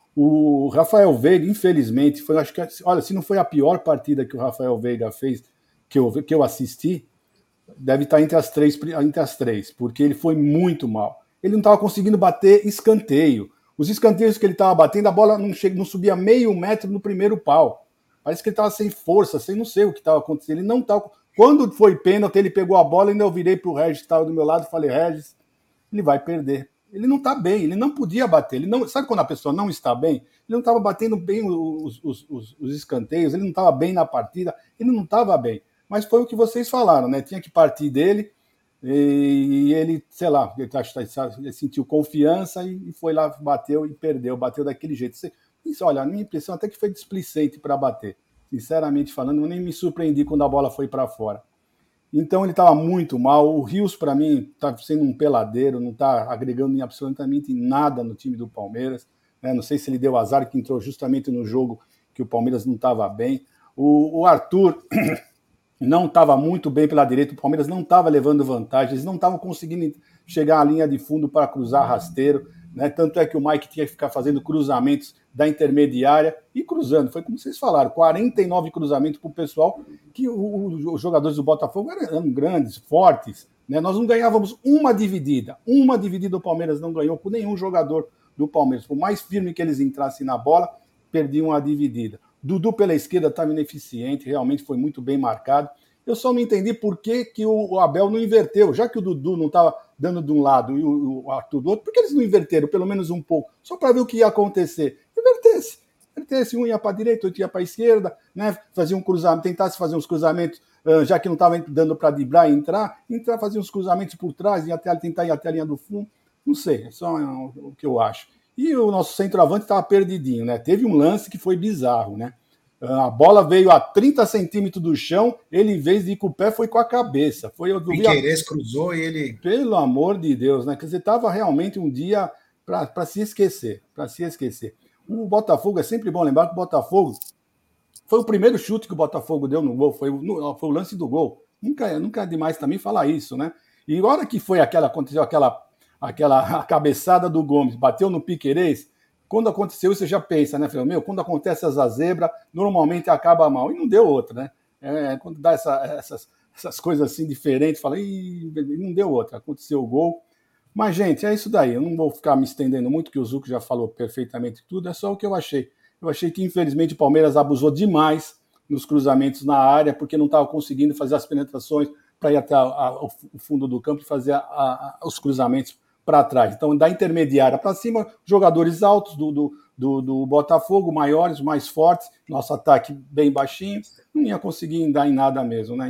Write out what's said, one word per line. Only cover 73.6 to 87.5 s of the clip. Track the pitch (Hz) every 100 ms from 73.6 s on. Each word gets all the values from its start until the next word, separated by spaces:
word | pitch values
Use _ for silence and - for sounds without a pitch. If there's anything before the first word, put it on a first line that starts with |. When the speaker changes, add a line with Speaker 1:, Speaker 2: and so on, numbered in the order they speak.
| -
Speaker 1:
tinha | 156 143
que |
ficar | - 139
fazendo | 139 131 143
cruzamentos | 139 156 143 127 131 143 - _ _
da | 123 151
intermediária | 151 147 143 143 123 135 151 156 156 _
e | 247
cruzando. | - 330 139 151 131
Foi | 170
como | - 220
vocês | - -
falaram, | - 170 -
quarenta | - 165 165 233 214
e | 180
nove | 180 160
cruzamentos | 170 147 139 151 147
pro | 165
pessoal, | 147 151 - 165 294 - - _
que | - 254
o, | 226
o, | 208 202 196 165 156
os | 165
jogadores | 175 160 151 147
do |
Botafogo | 139 151 - 196 247
eram, | 381
eram | 311 160 160
grandes, | 127 151 175 117 -
fortes, | - 156 185 143 - - _ _ -
né? | 147
Nós | 175 196
não | 233
ganhávamos | 233 233 214 196 247
uma | 269 302 277
dividida. | 208 208 185 135 135 110 - -
Uma | 277 262 240
dividida | 196 185 190 180
o |
Palmeiras | 185 165 165 147
não | 165
ganhou | 160 151 160
com | 196
nenhum | 226 208